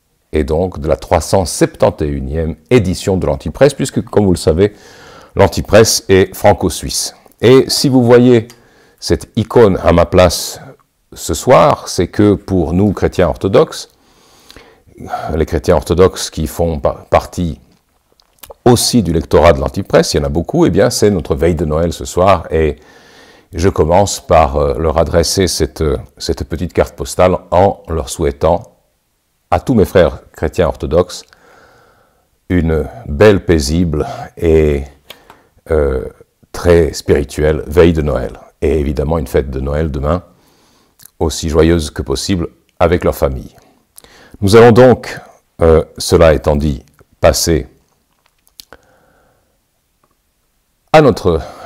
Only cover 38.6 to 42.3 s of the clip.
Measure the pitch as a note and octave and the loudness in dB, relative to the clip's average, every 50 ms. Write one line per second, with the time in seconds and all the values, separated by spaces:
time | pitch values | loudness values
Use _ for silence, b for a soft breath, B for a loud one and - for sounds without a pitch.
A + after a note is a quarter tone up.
38.6 | - D2 D2+ D#2 C#2 C#2 D2 C#2 C#2+ D2 E2 E2 D#2 - - - C2 C#2 C2 C2+ | -4 -2 -2 -2 -2 -4 -4 -4 -4 -4 -4 -4 -4 -2 -2 -4 -4 -4 -8 -8
39.6 | C2+ C#2 C#2+ D2+ E2 D#2+ C2+ C#2+ C2 D2 E2+ F2+ - _ b b b b b b | -6 -6 -4 -4 -4 -4 -4 -4 -4 -2 -4 -4 -6 _ b b b b b b
40.6 | b b b b b b b b b - _ - F2 D#2+ - - - D#2+ D2 D#2+ | b b b b b b b b b -18 _ -6 -6 -4 -4 -6 -8 -4 0 2
41.6 | D#2 E2 E2+ E2+ D2+ D2 - - D#2 - C#2 - - - | 2 4 2 0 -2 -6 -8 -10 -8 -6 -6 -6 -4 -4